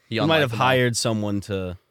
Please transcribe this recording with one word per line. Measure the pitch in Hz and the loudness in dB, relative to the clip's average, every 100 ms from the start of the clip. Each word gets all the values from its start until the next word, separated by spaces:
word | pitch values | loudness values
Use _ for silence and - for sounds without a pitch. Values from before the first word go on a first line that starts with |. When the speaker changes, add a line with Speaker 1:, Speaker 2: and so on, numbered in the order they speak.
| - | -6
Speaker 1:
he | |
Speaker 2:
he | 110 | -2
might | |
Speaker 1:
unliked | 151 160 | 2 2
Speaker 2:
have | 139 | 2
Speaker 1:
them | 113 | 2
all. | 127 | 2
Speaker 2:
hired | 131 123 113 | 4 2 0
someone | 120 110 104 101 | -2 -2 -2 -4
to, | 98 98 92 90 _ | -4 -6 -6 -10 _